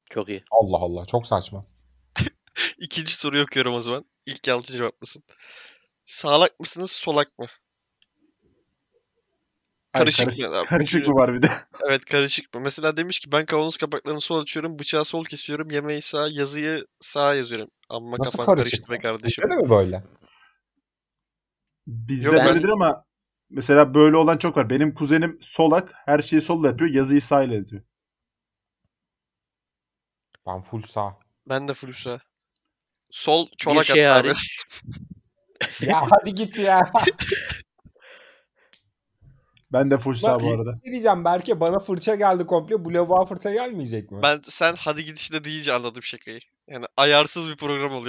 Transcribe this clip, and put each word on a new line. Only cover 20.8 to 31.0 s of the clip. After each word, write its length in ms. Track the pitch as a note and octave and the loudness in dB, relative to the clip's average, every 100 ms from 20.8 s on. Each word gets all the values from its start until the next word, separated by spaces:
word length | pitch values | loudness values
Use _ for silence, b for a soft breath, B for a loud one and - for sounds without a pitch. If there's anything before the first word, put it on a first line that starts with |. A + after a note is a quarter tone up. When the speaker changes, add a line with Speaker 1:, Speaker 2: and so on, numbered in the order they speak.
| _ _ _ _ _ _ _ _ _ _ - | _ _ _ _ _ _ _ _ _ _ -16
Speaker 4:
Bizde 400 | A2+ A2+ C3+ C#3 | -12 -8 -4 2
Speaker 3:
Yok, 80 | D#3+ | 4
Speaker 1:
ben 100 | C3 | 6
Speaker 4:
böyledir 220 | E3 F#3 | 4 2
ama 360 | G#3+ E3+ - _ _ _ _ _ | 2 2 0 _ _ _ _ _
mesela 440 | C3 B2 C#3+ C#3+ | -6 6 8 8
böyle 220 | C#3 D3+ D#3 | 8 8 8
olan 220 | D#3+ D#3+ | 4 2
çok 180 | F3 D3 | 0 0
var. 140 | B2 | 0
Benim 240 | C3 D3+ | 2 0
kuzenim 440 | - D3 D#3+ E3 - | 0 2 2 2 -4
solak, 500 | - - D#3+ E3 F#3+ - - | -8 2 4 4 0 -6 0
her 160 | D3+ | 0
şeyi 200 | D3 D#3 | 2 0
solla 240 | D3+ E3+ D3 | 0 0 0
yapıyor, 220 | B2 E3 | 2 0
yazıyı 320 | C3+ C3+ C#3+ | 2 2 2
sağıyla 340 | C#3 C#3 C3 A2 | 4 2 2 -2
yazıyor. 260 | F#2+ G2 - _ _ _ _ _ _ _ _ _ _ _ _ _ _ _ _ _ _ _ _ _ _ _ _ _ - | -6 -14 -18 _ _ _ _ _ _ _ _ _ _ _ _ _ _ _ _ _ _ _ _ _ _ _ _ _ -12
Speaker 2:
Ben 140 | F#2 | -12
full 200 | F#2+ A2+ | -10 -12
sağ. 340 | G#2 - | -10 -8